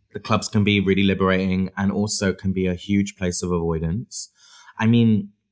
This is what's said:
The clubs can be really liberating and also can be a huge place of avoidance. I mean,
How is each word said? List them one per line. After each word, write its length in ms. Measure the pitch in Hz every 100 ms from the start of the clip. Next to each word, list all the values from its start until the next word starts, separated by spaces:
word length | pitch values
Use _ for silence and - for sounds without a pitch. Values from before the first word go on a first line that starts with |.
| _
The 80 | -
clubs 280 | - 107 -
can 160 | 110
be 160 | 104 101
really 240 | 95 95
liberating 680 | 98 95 95 95 95 92 92 -
and 140 | 98
also 420 | 98 107 - 98
can 180 | 90 98
be 140 | 95 92
a 80 |
huge 420 | 87 - 101 101 -
place 280 | 90 87
of 80 | 90
avoidance. 760 | 87 82 80 80 101 - - - _ _ - - -
I 80 | 110
mean, 420 | 117 113 107 - _ _